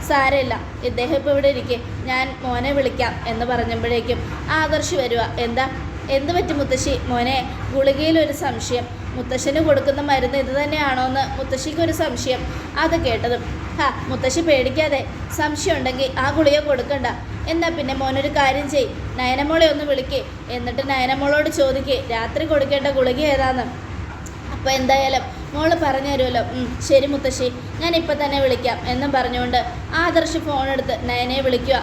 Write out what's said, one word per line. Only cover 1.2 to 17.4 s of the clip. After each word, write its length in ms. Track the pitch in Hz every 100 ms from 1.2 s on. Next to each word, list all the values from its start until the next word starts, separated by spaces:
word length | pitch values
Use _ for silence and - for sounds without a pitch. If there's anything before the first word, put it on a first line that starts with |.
| 294
ഇവിടെ 180 | 277 277
ഇരിക്കെ, 280 | 254 240 233 - -
ഞാൻ 320 | 254 254 262 262
മോനെ 280 | 254 247 262
വിളിക്കാം 400 | 285 254 - 240 - 233
എന്ന് 160 | 226 240
പറഞ്ഞപ്പോഴേക്കും 720 | 247 240 233 233 240 233 240 - - -
ആദർശ് 440 | 311 311 302 -
വരുക. 280 | 339 247 233 220 -
"എന്താ, 300 | 233 233 269 - - - -
എന്ത് 220 | 277 294
പറ്റി 200 | 349 359
മുത്തശ്ശി?" 420 | 302 269 254 - 254 -
"മോനെ, 300 | 247 240 269 247 - -
ഗുളികയിലൊരു 600 | 269 269 269 311 330 294
സംശയം. 540 | 285 285 226 - 247 240 - -
മുത്തശ്ശന് 460 | 254 247 262 277 285
കൊടുക്കുന്ന 400 | 311 277 - 277
മരുന്ന് 380 | 285 269 247 277
ഇത് 240 | 262 262
തന്നെയാണോ 420 | 294 311 285 254 254
എന്ന് 320 | 269 269 -
മുത്തശ്ശിക്കൊരു 540 | 269 254 320 311 330
സംശയം." 480 | 311 320 247 - 254 - - - -
അത് 180 | 320 330
കേട്ടതും, 400 | 285 226 240 240 - - - -
"ഹാ, 120 | 285 - -
മുത്തശ്ശി 320 | 262 262 294
പേടിക്കാതെ, 640 | 330 277 254 262 311 277 220 - - -
സംശയം 400 | 302 294 381 302
ഉണ്ടെങ്കിൽ 440 | 254 254 269 -
ആ 100 | 269
ഗുളിക 280 | 294 294 294
കൊടുക്കണ്ട. 480 | 294 262 233 285 302 - - -